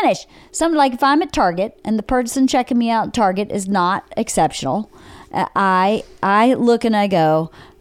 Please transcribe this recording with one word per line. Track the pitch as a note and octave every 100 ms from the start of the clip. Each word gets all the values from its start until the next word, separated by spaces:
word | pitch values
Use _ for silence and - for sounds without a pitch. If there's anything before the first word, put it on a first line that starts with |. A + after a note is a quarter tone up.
finish. | F#4 - - - -
Some, | - E4
like, | D#4 C#4
if | A#3+
I'm | C#4 D4
at | F4+
Target | - G3 E3+ G#3+ -
and | G#3 A3
the |
person | - B3+ A#3+ C#4 C4
checking | C#4 B3 A#3+
me | A#3
out | A3+ F#3+
at |
Target | - G3+ F#3 -
is | G3+ F#3+
not | G3+ F3 F#3+ - -
exceptional, | A#3 - D#3+ - C3+ E3+ G#3+ - - - -
uh, | - -
I, | - G3 F#3 F#3+ A3 - -
I | G3 G3+ A#3+
look | B3+ A#3+ A#3 A#3
and | G#3
I | G3+
go, | F#3+ D#3 D#3 E3 - - -